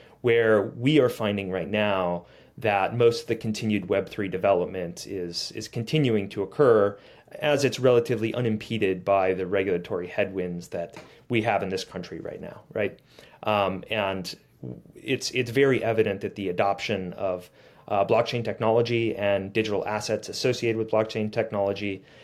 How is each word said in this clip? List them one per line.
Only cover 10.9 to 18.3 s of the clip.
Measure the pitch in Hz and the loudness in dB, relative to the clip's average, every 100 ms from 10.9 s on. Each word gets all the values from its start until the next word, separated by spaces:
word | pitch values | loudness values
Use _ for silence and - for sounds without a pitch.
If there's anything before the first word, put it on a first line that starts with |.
| - - - - | -12 -20 -18 -4
we | 120 | 0
have | 110 101 | 2 0
in | 92 | 0
this | 92 - | -4 -6
country | 92 87 82 | -10 -10 -10
right | 82 - | -10 -10
now, | 85 - - | -12 -16 -8
right? | - 104 - _ - - - | -4 -4 -4 _ -20 -20 -8
Um, | 107 104 98 95 - | -2 0 0 -2 -4
and | 110 98 95 87 - _ _ 127 120 - - | -2 -2 -4 -8 -12 _ _ -14 -14 -18 -12
it's, | - 127 - | -6 -4 -2
it's | 123 120 | -4 -2
very | 120 139 127 | 2 4 4
evident | 113 110 104 98 | 2 2 2 0
that | 104 - | -6 -6
the | 95 | -2
adoption | 90 101 101 - 101 90 | 2 2 0 -2 -4 -4
of, | - 98 90 - _ - - - | -4 -4 -4 -8 _ -20 -18 -2
uh, | 104 98 | 0 4
blockchain | 113 117 | 2 2